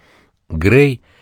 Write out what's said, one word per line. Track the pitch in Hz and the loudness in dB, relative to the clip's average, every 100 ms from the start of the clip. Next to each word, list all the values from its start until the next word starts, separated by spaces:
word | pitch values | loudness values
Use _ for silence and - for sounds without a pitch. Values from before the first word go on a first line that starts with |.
| _ _ _ _ _ | _ _ _ _ _
Грей | 80 87 120 143 127 _ _ | -6 0 2 2 -2 _ _